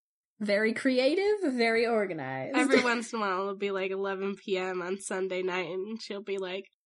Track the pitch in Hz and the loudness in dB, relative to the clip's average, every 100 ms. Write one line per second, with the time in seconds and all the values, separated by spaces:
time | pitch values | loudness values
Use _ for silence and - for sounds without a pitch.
0 | _ _ _ - 208 202 220 220 269 254 | _ _ _ -8 -2 2 2 0 2 2
1 | 262 349 403 415 339 254 233 226 233 226 | 2 2 2 2 0 2 2 2 2 2
2 | 196 160 131 131 131 254 269 262 247 233 | 0 -4 -6 -6 -2 2 6 6 6 2
3 | 226 233 208 185 196 196 202 196 190 190 | -2 -2 0 0 -2 -2 -2 -2 -2 -2
4 | 196 190 196 196 - 185 185 185 175 196 | -2 -2 -4 -4 -2 -2 -2 -4 -4 -4
5 | - 190 190 185 185 180 165 190 202 220 | -4 -4 -2 -2 -2 -2 -2 -4 -6 -8
6 | - 202 202 196 185 190 196 _ | -8 -8 -6 -6 -4 -6 -10 _